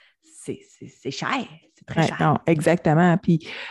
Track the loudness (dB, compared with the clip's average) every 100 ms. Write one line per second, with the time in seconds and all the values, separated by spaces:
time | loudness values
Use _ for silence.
0 | _ _ _ -20 -16 -16 _ _ -20 _
1 | -12 -8 -6 -6 -8 -14 _ _ -8 -2
2 | -2 0 0 0 0 0 2 2 2 4
3 | 4 2 2 0 -2 -14 -14